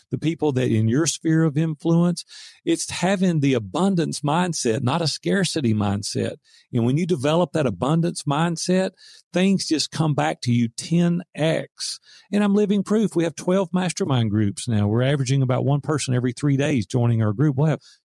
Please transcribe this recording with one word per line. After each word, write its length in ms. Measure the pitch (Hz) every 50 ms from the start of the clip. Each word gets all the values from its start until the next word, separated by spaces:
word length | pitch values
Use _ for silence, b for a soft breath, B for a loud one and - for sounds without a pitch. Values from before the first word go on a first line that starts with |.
| B B
the 60 | -
people 340 | 120 - 160 170 - 151 151
that 180 | 127 127 127 123
in 180 | 117 110 113 113
your 180 | 117 147 170
sphere 380 | 156 - - - 160 160 160 165
of 140 | 160 131 151
influence. 680 | 165 160 151 - - 165 165 170 175 175 175 - - B B B B B B B B
It's 240 | 175 165 - - -
having 520 | - - 175 185 202 180 190 180 165 151
the 120 | 135 143
abundance 680 | 127 117 107 92 - 151 185 202 196 170 156 143 139 -
mindset, 600 | 147 143 147 170 180 180 160 - - 240 110 135
not 200 | 135 123 139 -
a 40 | 165
scarcity 680 | 147 - - - 170 185 196 180 - - 165 135 113 110
mindset. 600 | 104 104 104 98 101 101 - - 120 104 - - - b b b b b b
And 140 | - 117 113
when 100 | 120 135
you 80 | 156 185
develop 480 | 160 180 131 123 147 160 175 180 -
that 140 | - 160 147
abundance 560 | 120 95 85 123 135 160 170 165 175 - -
mindset, 680 | - 147 143 151 165 175 165 - - - 185 185 190 190 - B B B B B B B
things 360 | - 180 185 196 196 175 -
just 240 | - 160 143 - -
come 240 | - - 160 156 135
back 260 | 147 147 156 160 -
to 100 | - 123 120
you 140 | 120 117 117
ten 540 | - - - - 165 175 175 175 175 175 - _ -
X. 680 | - 147 160 151 - - - _ - - - - - B B B B B B
And 100 | 196 208
I'm 120 | 208 202 196
living 280 | 208 208 185 208 196
proof. 320 | 185 - 208 226 214 180 -
We 100 | 175 165
have 100 | 170 -
twelve 400 | - - 180 185 196 190 - 175
mastermind 560 | 180 185 170 - - 196 165 135 120 113 107
groups 360 | 101 107 107 101 95 - -
now. 220 | 123 113 104 104 104
We're 140 | 107 120
averaging 400 | 127 135 151 135 131 120 139 139
about 240 | 131 123 127 123 120
one 160 | 131 143 143
person 320 | - - 156 135 - 135 123
every 180 | 123 120 127
three 240 | 120 - - 147 139
days 300 | 131 143 156 147 120 98
joining 360 | - - 123 120 120 117 110
our 120 | 110 107 101
group. 220 | 107 151 156 131
We'll 100 | 123 156
have 160 | 156 135 - b b b b